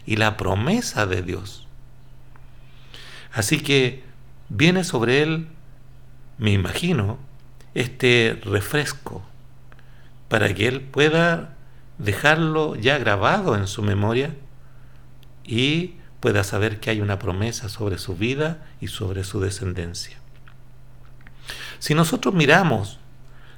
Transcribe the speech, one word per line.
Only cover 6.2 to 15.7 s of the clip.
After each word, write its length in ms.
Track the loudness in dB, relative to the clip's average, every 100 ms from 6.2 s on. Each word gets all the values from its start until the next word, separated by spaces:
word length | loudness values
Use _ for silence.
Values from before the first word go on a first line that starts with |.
| -18 -2
me 140 | 2
imagino, 680 | 2 2 -2 0 2 0 -4 -10 -18 -18 -18 -8
este 680 | -4 -2 2 4 6 4 2
refresco 800 | 0 0 2 0 -2 -6 -10 -12 -12 -18 -18 -18 -18 -18 -18 -18 -18 -18 -2
para 260 | 2 2
que 120 | 4 0
él 120 | 0
pueda 760 | -4 4 6 6 4 2 -4 -14 -18 -18 -18 -4
dejarlo 760 | -2 4 6 6 4 2 0 2
ya 220 | 4 4
grabado 580 | 4 4 4 4 2 2
en 100 | 0
su 160 | 0
memoria 520 | 0 2 2 2 0 -6 -12 -16 -18 -18 -16 -16 -18 -18 -18 -16
y 500 | -2 2 4